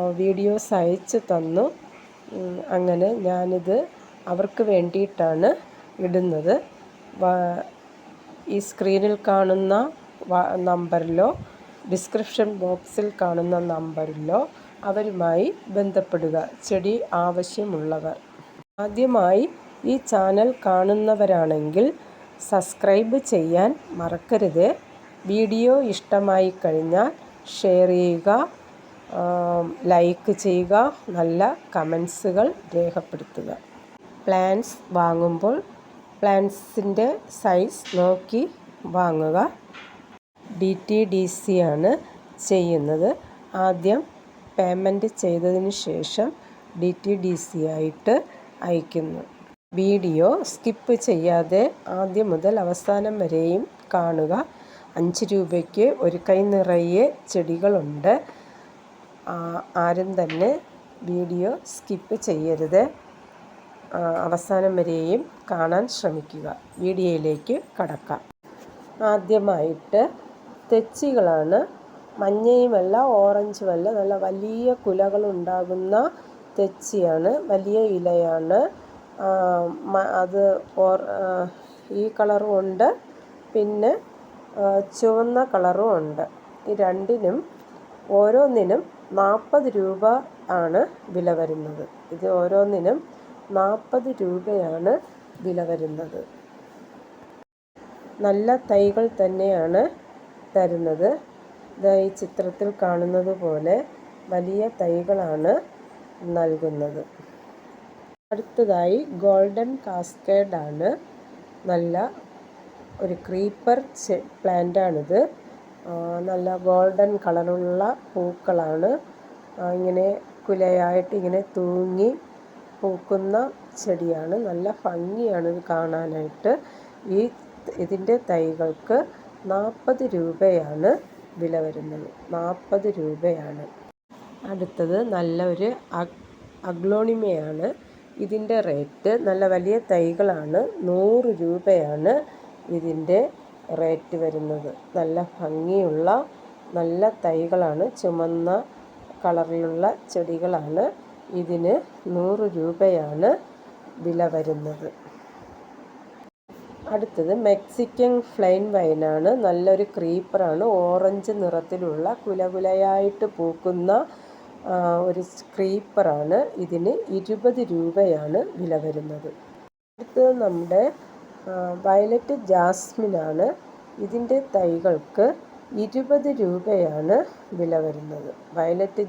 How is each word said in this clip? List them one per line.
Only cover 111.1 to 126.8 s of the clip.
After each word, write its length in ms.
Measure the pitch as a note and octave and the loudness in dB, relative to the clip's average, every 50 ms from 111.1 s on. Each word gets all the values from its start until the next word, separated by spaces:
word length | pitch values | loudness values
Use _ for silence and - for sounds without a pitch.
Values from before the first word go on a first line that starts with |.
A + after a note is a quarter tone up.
| - - - - - - - - - - - F#3 | -20 -20 -20 -20 -20 -20 -20 -20 -20 -10 -4 -2
നല്ല 420 | F3+ E3+ E3+ E3+ E3+ F3+ G#3+ C4 - - - - - - - - - - - - - - - - - - | 0 0 0 0 -2 -2 -2 -4 -6 -12 -20 -20 -20 -20 -20 -20 -20 -20 -20 -20 -20 -20 -20 -20 -10 -8
ഒരു 140 | G3 F3+ F3+ F3 - | -6 -6 -6 -8 -8
ക്രീപ്പർ 540 | - F3+ F#3 G3 G#3 G3+ - - A#3+ B3 C4 C4+ - - - | -6 -4 -4 -2 -4 -4 -2 0 2 2 2 0 -6 -12 -10
ചെ-, 200 | - - F#3+ - - - - - | -4 -4 -4 -4 -4 -8 -10 -4
പ്ലാന്റ് 380 | - F#3+ F3+ F3 F3 F3 E3+ G3 F#3+ | -2 0 2 2 0 0 2 2 2
ആണിത്. 340 | F#3 E3 D3+ D3 D3 F3 G#3+ D4 F4+ - - - - - - - - - - - - | 2 0 -2 -2 0 2 2 2 0 -2 -8 -20 -20 -20 -20 -20 -20 -20 -18 -14 -10
ആ, 320 | E3+ E3+ E3+ E3+ E3+ F3 F3+ F#3 | -10 -8 -6 -6 -6 -6 -4 -4
നല്ല 260 | F#3 F3+ F3+ F#3 F#3 F3+ F3+ F#3 | -4 -2 -2 -2 -4 0 2 4
ഗോൾഡൻ 480 | F#3 F#3 F#3 F#3+ F#3 F#3+ G3+ G3+ G#3 G3+ - | 4 6 4 4 4 4 2 2 2 0 -2
കളറുള്ള 680 | F3+ E3+ E3+ E3+ F3 F3+ F3+ F3+ F3+ F3+ F3+ G3 A3 C4 - - - | 0 0 0 0 0 -2 -2 -2 -2 0 0 0 -2 -2 -6 -10 -10
പൂക്കളാണ്. 800 | - F#3+ F3 F3 F3 F3 - - F3+ E3+ E3 D#3 D#3 D#3+ E3+ G#3 C4+ D#4+ - - - - - - - - - - - - | -6 -4 -4 -4 -6 -4 -2 -2 0 0 0 -2 0 0 0 0 0 -2 -6 -10 -20 -20 -20 -20 -20 -20 -20 -18 -12 -8
ആ, 120 | F3+ F3+ F3+ F3+ | -6 -4 -4 -2
ഇങ്ങനെ 420 | F3+ F#3 F3+ F#3 F#3+ G3 G3+ - - - - - - | -2 0 0 2 2 0 0 -4 -8 -14 -20 -10 -6
കുലയായിട്ട് 680 | - G3 F#3 F#3 F3+ F#3 F3+ F3+ F3 F3+ F#3 F3+ F3+ - G3+ | -4 0 2 2 4 4 4 2 2 2 0 0 -2 -4 -4
ഇങ്ങനെ 220 | F3+ F3+ F3+ F#3+ G3 - - | -2 0 -2 -2 -2 -4 -4
തൂങ്ങി 540 | F#3 F3+ F3 F3+ F3+ F#3 F#3 F#3 F#3 G3+ A#3 C#4 E4 - - - - - - - - - - - - | -4 -2 -2 0 -2 -2 -2 0 2 2 2 0 -2 -8 -18 -20 -20 -20 -20 -20 -20 -20 -20 -10 -6
പൂക്കുന്ന 680 | - G3 F#3 F3 F#3 - G3+ F#3+ F#3+ G3 G3+ A3+ B3+ C#4+ - - - - - - | -4 -4 -4 -6 -4 -2 -2 -2 0 0 0 0 0 -2 -6 -12 -20 -20 -18 -8
ചെടിയാണ്. 560 | - G#3+ F3+ E3+ E3+ E3+ E3 D#3 D#3 D#3+ F#3 A3+ A#3 G3 | -4 -4 -2 -2 -2 -2 -2 -2 -4 -4 -4 -4 -2 -4
നല്ല 260 | F3 E3+ F3+ G3+ G#3+ - - | -4 -4 -4 -4 -4 -6 -6
ഭംഗിയാണ് 640 | G3 F3 E3+ E3+ F3+ G3+ A3+ A#3+ A3+ G3 F3 E3 E3+ E3+ | -6 -4 -4 -6 -6 -4 -2 -2 -2 0 0 -2 -2 -4
ഇത് 80 | F3 F3 - | -4 -4 -4
കാണാനായിട്ട്. 840 | E3+ E3 E3 E3 E3 D#3+ E3 D#3+ D#3 D#3 D3+ D#3 - - - G#3 C4 D#4+ - - - - | -2 -2 -2 -2 -4 -4 -4 -6 -6 -6 -8 -8 -8 -2 0 0 0 0 -4 -10 -20 -20